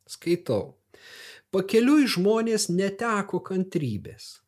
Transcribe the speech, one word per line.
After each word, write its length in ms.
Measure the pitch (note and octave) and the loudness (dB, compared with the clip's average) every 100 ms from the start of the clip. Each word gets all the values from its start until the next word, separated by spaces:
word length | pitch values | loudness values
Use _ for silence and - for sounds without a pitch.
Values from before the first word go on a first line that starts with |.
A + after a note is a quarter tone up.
Skaitau. 720 | - - E3+ F3 - G#2 - _ _ _ - - - - - F#3+ | -20 -8 -2 -2 0 -2 -4 _ _ _ -20 -20 -20 -20 -4 -4
Pakeliui 480 | F#3+ A3+ B3 D4+ | 2 2 6 4
žmonės 640 | B3 F3 G3 A3 A3+ G#3+ - | 4 2 2 2 2 0 0
neteko 720 | F3 G3 G3 A#3 G#3 G3 - | 0 0 -2 -2 -2 -2 -6
kantrybės. 1000 | - F#3 F#3 E3+ C3 G#2 G2+ - - - | -4 -4 -2 -2 -2 -4 -10 -18 -20 -20